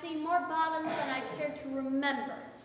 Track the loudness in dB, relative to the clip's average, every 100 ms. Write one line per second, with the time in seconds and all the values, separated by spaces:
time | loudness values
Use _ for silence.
0 | -6 -4 2 2 4 2 2 2 0 0
1 | 0 -2 -4 -4 -4 -4 -4 -2 2 2
2 | 4 2 -2 -6 -10 -14